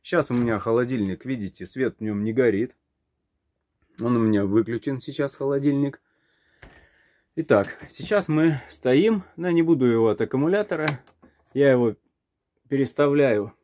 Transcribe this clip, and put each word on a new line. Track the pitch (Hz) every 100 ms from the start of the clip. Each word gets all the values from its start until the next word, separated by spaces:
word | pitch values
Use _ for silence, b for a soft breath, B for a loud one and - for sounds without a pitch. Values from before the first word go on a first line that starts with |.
Сейчас | - 175 143
у |
меня | 123 120 107
холодильник, | 113 117 123 127 98 90
видите, | 127 131 98 - -
свет | 131 123 -
в |
нём | 110 101
не | 107
горит. | 113 123 98 127 _ _ _ _ _ _ _ _ _ _ _ _ -
Он | 117 120
у |
меня | 110 107 101
выключен | 107 113 113 - 131
сейчас, | - 139 139 -
холодильник. | 139 139 139 139 143 - b b b b b b b b b b b b b -
Итак, | 160 110 98 - -
сейчас | - - 208 185
мы | 151 160 143 -
стоим. | - 127 135 208 214 - -
Но | 180
я |
не | 170
буду | 165 160
его | 123 113 113
от | 104
аккумулятора. | 113 127 151 196 208 165 156 143 - _ b b _
Я | 131 139
его | 127 117 104 _ _ _ _ _ _ _
переставляю. | 139 131 - 147 143 139 107 101 _